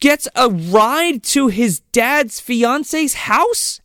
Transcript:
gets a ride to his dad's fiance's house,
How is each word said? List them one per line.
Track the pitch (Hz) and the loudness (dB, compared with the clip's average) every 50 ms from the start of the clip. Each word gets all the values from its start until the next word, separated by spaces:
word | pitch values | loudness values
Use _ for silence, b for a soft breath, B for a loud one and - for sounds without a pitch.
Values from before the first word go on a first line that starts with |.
gets | 262 285 294 285 - - - | 2 2 2 0 -2 -4 -2
a | - 262 233 | 0 0 2
ride | 190 165 160 175 190 214 214 240 277 320 339 349 294 226 - | 0 -2 -2 2 4 4 4 4 2 0 0 -2 -2 -4 -4
to | - - 277 277 240 | -2 0 2 2 2
his | 185 214 240 214 160 - - _ - | 2 0 0 0 -2 -4 -8 _ -2
dad's | 233 226 254 285 294 277 220 - - | 0 0 2 0 0 -2 -2 -6 -12
fiance's | - - 247 233 233 233 262 302 302 - 320 311 311 269 - | -8 -4 -2 0 0 0 0 -2 -4 -4 -2 -2 -2 -2 -4
house, | - - - 214 247 - 480 466 - - - - - | -6 -2 0 0 2 2 0 0 -2 -4 -6 -8 -10